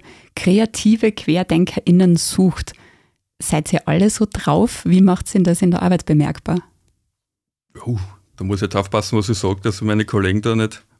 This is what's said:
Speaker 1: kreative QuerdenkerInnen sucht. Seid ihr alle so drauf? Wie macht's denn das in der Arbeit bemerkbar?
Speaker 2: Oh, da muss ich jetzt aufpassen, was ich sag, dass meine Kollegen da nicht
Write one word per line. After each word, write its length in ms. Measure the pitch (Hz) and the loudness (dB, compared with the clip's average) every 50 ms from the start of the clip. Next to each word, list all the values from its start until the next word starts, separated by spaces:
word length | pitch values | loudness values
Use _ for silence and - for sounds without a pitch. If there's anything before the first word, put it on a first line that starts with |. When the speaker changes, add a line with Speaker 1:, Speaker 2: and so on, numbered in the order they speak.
| - - - - _ _ _ | -4 -8 -20 -20 _ _ _
Speaker 1:
kreative 760 | - - 185 185 208 226 220 - - - 208 226 220 - 220 | -4 0 2 2 2 2 0 -2 -2 0 2 2 2 2 0
QuerdenkerInnen 1040 | 214 - - - 156 175 180 - 165 160 185 - - - - - 175 180 185 180 170 | -2 -2 -2 -2 -2 0 0 0 0 0 0 0 -2 -4 0 2 4 4 4 4 4
sucht. 580 | 160 - - - - 190 185 151 - - - - - _ _ _ _ _ _ _ _ _ _ _ - | 2 0 -2 0 0 2 2 0 -2 -8 -12 -14 -20 _ _ _ _ _ _ _ _ _ _ _ -12
Seid 320 | - - - 151 151 - - | -6 -4 -2 -2 -2 -2 -2
ihr 140 | - - | -2 0
alle 220 | - 147 165 190 214 | 0 0 2 2 2
so 160 | - - 214 208 | 2 0 -2 -2
drauf? 520 | - 190 - - 143 170 208 233 - - - | -4 -4 -2 0 0 2 0 0 -2 -4 0
Wie 160 | 165 175 185 | 2 4 6
macht's 320 | 190 180 180 180 - - - | 6 4 4 0 -2 -2 0
denn 100 | 196 180 | 0 2
das 180 | 175 170 - | 2 2 2
in 100 | 190 180 | 2 0
der 100 | 175 175 | 0 0
Arbeit 240 | 180 180 180 165 - | 0 0 0 0 0
bemerkbar? 540 | - 156 151 147 147 151 - - - 170 180 - _ _ _ _ _ _ _ _ _ _ _ _ _ _ _ _ _ _ _ _ _ - - - | 0 2 2 2 0 -2 -6 -6 -4 -4 -4 -6 _ _ _ _ _ _ _ _ _ _ _ _ _ _ _ _ _ _ _ _ _ -20 -12 -8
Speaker 2:
Oh, 120 | 123 123 104 95 95 - _ _ _ _ | -6 -6 -6 -8 -10 -16 _ _ _ _
da 80 | - 95 | -10 -6
muss 140 | 95 101 98 | -4 -2 -2
ich 40 | 104 | -2
jetzt 120 | 98 - | -2 -2
aufpassen, 420 | 101 98 - - 110 - - - | -2 -2 0 -2 -4 -2 -2 -2
was 120 | 107 101 - | -2 0 -2
ich 80 | 110 | -2
sag, 240 | - - 95 98 98 - | -2 -2 -2 -2 -2 -4
dass 180 | 117 101 - | -4 -4 -4
meine 240 | 104 107 107 107 110 | -2 -2 0 -2 -2
Kollegen 360 | - - 104 98 95 95 107 | -2 -2 0 0 0 0 0
da 140 | 104 117 113 | -2 -2 0
nicht 300 | 113 110 107 - - _ _ _ | 0 -2 -4 -6 -10 _ _ _